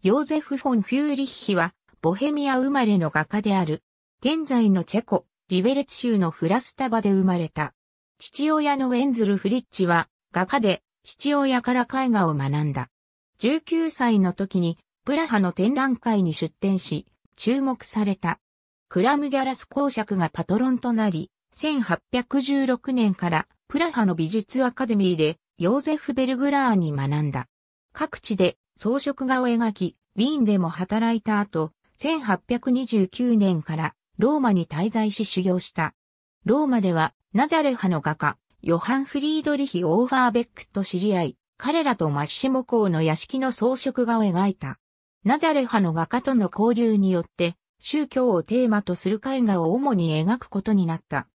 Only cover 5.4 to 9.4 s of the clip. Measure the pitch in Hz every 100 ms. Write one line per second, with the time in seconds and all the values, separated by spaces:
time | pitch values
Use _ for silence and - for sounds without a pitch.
5.4 | _ 180 202 269 277 - 240 214 175 -
6.4 | 165 214 - - 262 226 208 196 190 180
7.4 | 160 - 147 _ _ _ _ _ - -
8.4 | 294 311 294 285 262 247 277 233 208 196